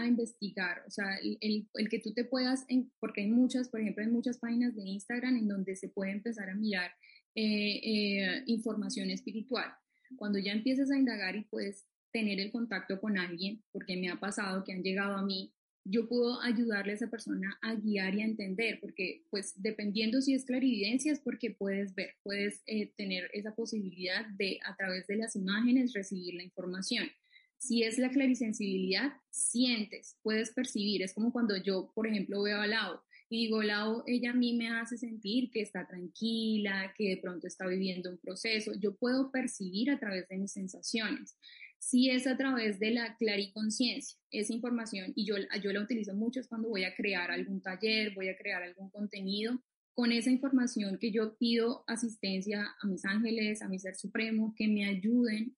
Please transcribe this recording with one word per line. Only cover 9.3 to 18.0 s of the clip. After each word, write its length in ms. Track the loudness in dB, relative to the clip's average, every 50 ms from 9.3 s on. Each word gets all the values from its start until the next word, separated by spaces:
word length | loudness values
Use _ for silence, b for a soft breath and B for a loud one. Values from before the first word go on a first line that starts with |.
| -6 -6 -4 -2 -2 -2 -2 -4 -8 -14 _ _ b b b b -12
Cuando 240 | -6 -2 0 0 0
ya 140 | 0 0 0
empiezas 380 | 0 2 2 2 4 4 4
a 60 | 4 4
indagar 380 | 4 4 4 0 -2 -2 -2
y 80 | -4 -6
puedes 460 | -6 -6 -4 -4 -4 -6 -10 -16 _ _ _ _ _ -2
tener 260 | 0 0 2 2 0
el 120 | -2 -2 -2
contacto 480 | -4 -2 -2 -2 -6 -2 -4 -4 -2
con 160 | 0 0 0 0
alguien, 440 | 0 -2 -4 -4 -4 -4 -4 -6 _ _ -12
porque 240 | -10 -6 -4 -4 -2
me 120 | -2 -2
ha 100 | -4 -4
pasado 440 | -4 -4 -4 -2 -2 -2 -2 -2 -4
que 80 | -4
han 120 | -6 -4 -2
llegado 320 | 0 0 2 0 0 0
a 100 | 0 0
mí, 280 | 0 -2 -4 -6 -10 _ _ _ _ _ _ -8
yo 240 | 0 2 2 2 2
puedo 320 | 2 4 4 4 2 0
ayudarle 500 | 0 0 2 2 2 2 2 0 0 -2
a 40 | -2
esa 140 | -2 -4 -4
persona 480 | -6 -8 -4 -4 -2 -2 -2 -4 -6 -6 -4
a 100 | -4 -2
guiar 400 | 0 0 2 2 2